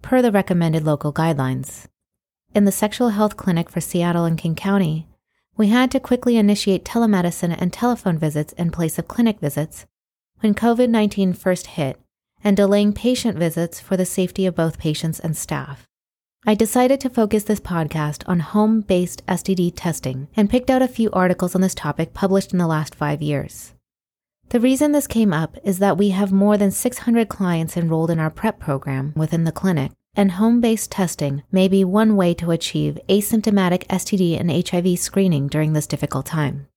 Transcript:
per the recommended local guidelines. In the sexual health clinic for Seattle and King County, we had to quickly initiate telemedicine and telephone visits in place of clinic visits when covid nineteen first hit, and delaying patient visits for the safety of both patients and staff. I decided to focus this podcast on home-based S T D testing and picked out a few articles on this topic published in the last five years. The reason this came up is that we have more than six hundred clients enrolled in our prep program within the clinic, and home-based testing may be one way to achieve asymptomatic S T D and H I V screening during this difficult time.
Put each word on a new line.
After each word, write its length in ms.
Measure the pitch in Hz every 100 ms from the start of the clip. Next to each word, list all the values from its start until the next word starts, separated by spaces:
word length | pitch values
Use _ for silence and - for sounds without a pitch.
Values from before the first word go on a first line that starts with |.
per 200 | - 254
the 100 | 240
recommended 540 | 202 190 175 165 160 156
local 260 | 147 151
guidelines. 760 | 143 165 143 131 131 135 - - _ _ _ _ _ _ 208
In 80 |
the 80 | 202
sexual 380 | 196 214 - 247
health 260 | 202 214 208
clinic 340 | - 170 170
for 120 | -
Seattle 420 | - 180 175 170
and 140 | 170 165
King 180 | 170 160
County, 540 | 196 196 175 156 160 _ _ _ _ -
we 100 | 208
had 240 | 240 254
to 80 | 262
quickly 380 | - 247 247 233
initiate 480 | 208 208 - 180 -
telemedicine 680 | 233 233 196 175 - 175 170
and 140 | 180
telephone 440 | - 247 240 - 160
visits 360 | 156 151 151
in 180 | - 170
place 260 | 160 165 -
of 120 | 165
clinic 320 | - 233 208
visits 440 | 151 143 156 - - _ _ _ _ _
when 160 | 220 202
covid 340 | 233 233 247
nineteen 440 | 226 214 202 190
first 340 | 180 - 180 -
hit, 320 | - 139 - _ _ _ _
and 140 | 208 196
delaying 380 | 202 208 208
patient 440 | 208 233 254 233 165
visits 440 | 170 160 170 -
for 160 | - 190
the 80 | 180
safety 400 | - 180 - 185
of 100 | 175
both 240 | 165 -
patients 400 | 160 151 165 156
and 160 | 160 151
staff. 500 | - 143 135 139 _ _ _ _ _ _ -
I 80 | 214
decided 460 | 220 247 254 269
to 80 | 269
focus 340 | 247 214 214
this 160 | 208 208
podcast 640 | - 175 156 156 151 147 -
on 140 | 175
home-based 840 | 156 208 214 220 202 180 180 - -
S 160 | 180
T 100 | -
D 160 | 190 175
testing 600 | - 175 160 - 131 143
and 160 | - 208
picked 200 | 247 247
out 120 | 262
a 60 | 254
few 240 | 254 226
articles 440 | 185 180 180 180 185
on 40 |
this 160 | 185 -
topic 380 | - 143 160
published 400 | - 196 196 190
in 40 | 180
the 100 | 170
last 280 | 156 156 -
five 260 | 147 147
years. 520 | 151 143 - - - _ _ _ _ _ _ _ _
The 120 | 240
reason 340 | 247 262 294
this 120 | 294 269
came 260 | 226 214
up 260 | 156 202 -
is 140 | 208 185
that 220 | 196 180
we 100 | 208
have 220 | 185 202
more 260 | 190 202 208
than 140 | 202
six 280 | 190 247 240
hundred 300 | - 233 220
clients 480 | - 185 170 165 -
enrolled 320 | 165 160 165
in 80 | 165
our 140 | 156
prep 280 | 156 220 -
program 540 | - 139 143 135 139 151
within 280 | 156 165
the 80 | 165
clinic, 400 | - 190 165 131 - _ -
and 160 | 202
home-based 580 | 180 220 240 233 220 -
testing 540 | - 180 - 147 139 -
may 160 | 190 190
be 160 | 196
one 320 | 185 202 220 202
way 180 | 180
to 160 | 170 170
achieve 480 | 165 - 156 147 151 -
asymptomatic 760 | 196 202 226 214 202 185 180 -
S 140 | 185 -
T 120 | 202
D 180 | 180 165
and 140 | 165
H 240 | 160 175
I 80 | 180
V 140 | 180 180
screening 540 | - - 190 151 139
during 240 | 151 156
this 120 | 151 147
difficult 400 | 151 147 135 139
time. 400 | 156 147 139 139